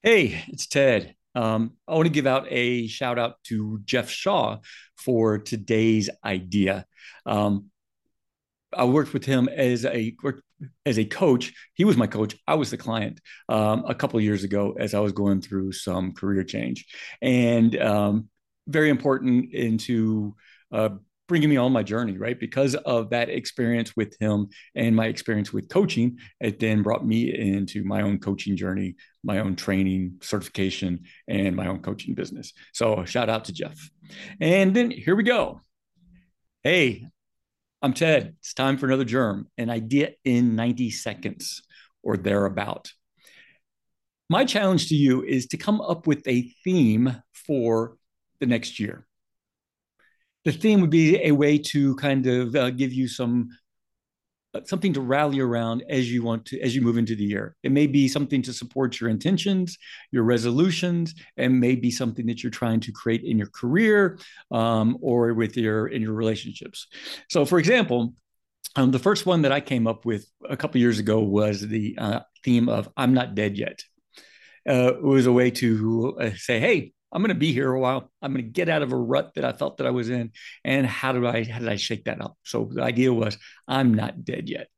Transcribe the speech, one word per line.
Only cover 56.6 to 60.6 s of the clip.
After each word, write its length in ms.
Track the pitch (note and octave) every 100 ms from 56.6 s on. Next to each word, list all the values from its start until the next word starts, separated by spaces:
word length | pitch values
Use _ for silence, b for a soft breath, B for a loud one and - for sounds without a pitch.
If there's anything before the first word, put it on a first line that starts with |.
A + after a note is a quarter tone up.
as 140 | B2+
you 60 | C3
move 160 | A#2+ A#2
into 180 | A2
the 120 | A2 G2+
year. 300 | G#2 G#2 _
It 100 | -
may 140 | C#3 D3
be 220 | C#3 C3+
something 320 | C#3+ C3+ C3+
to 100 | B2+
support 440 | A#2+ A#2+ C3+ C3 -
your 120 | A#2
intentions, 640 | A2 E3 F#3 G3+ F#3+ F3+ - B B B
your 100 | C3
resolutions, 920 | A#2 A#2+ A#2 B2